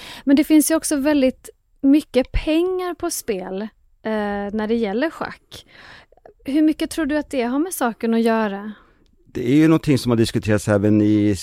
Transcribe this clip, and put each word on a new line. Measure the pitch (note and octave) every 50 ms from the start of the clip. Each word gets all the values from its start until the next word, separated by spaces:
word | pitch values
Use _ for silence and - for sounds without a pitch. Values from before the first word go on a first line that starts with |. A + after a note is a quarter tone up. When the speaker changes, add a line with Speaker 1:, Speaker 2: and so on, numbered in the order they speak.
| - - - - -
Speaker 1:
Men | C4+ C#4+
det | C4+ D4+
finns | - D#4+ D#4 C#4+ -
ju | D#4+
också | D#4+ - - D#4+
väldigt | C#4+ C4 D4+ D4+ C#4+ C4 C4 B3 - - - - _ _ _ _ _
mycket | - C4+ C#4 D#4 - - - B3 B3+ - -
pengar | - - D#4+ D#4 D#4+ F4 F#4 F#4 F#4 F#4 F4+ E4+
på | - - E4+
spel, | - - - - G#3+ F3+ F#3 F#3 F#3+ F#3+ G#3+ G#3+ - _ _ _ _ _ -
eh, | A3 A3 G#3+ G#3 G3+ G3+ G3+ G3+ G3+ G3+
när | G#3+ G#3+ G#3+
det | A#3
gäller | A#3 A3+ G3+ F#3+ A#3 C#4+ E4
schack. | - - - - - - _ _ - - - _ _ - - - - - - _ _ _ _ - - _ _
Hur | - C4 D#4 D#4
mycket | D#4 D4 - E4 D#4+
tror | - - D#4+
du | C4 D4+ D4+
att | D4 -
det | - C4+ A#3
har | A#3+ B3 C#4+
med | D#4+ F#4+ F4
saken | - C#4 A#3 G#3+ - - A3+ A3+
att | A3+ A3+
göra? | A3+ A3+ A3 A3 G#3 G3 G3 G3+ G#3+ G#3+ - _ _ _ _ _ _ _ _ _ _ -
Speaker 2:
Det | - - A#2+
är | C3+
ju | D3+ D#3 D#3+
någonting | D#3+ D#3 - D3+ C#3 A#2+
som | - B2
har | A#2+
diskuterats | A2+ A#2 - - A#2+ - G#2+ G#2+ G2+ - -
även | G#2 G2+ G2 G#2+ G#2+ G#2+ G#2
i, | G#2 G#2+ G#2+ G#2 G#2+ G2+ F#2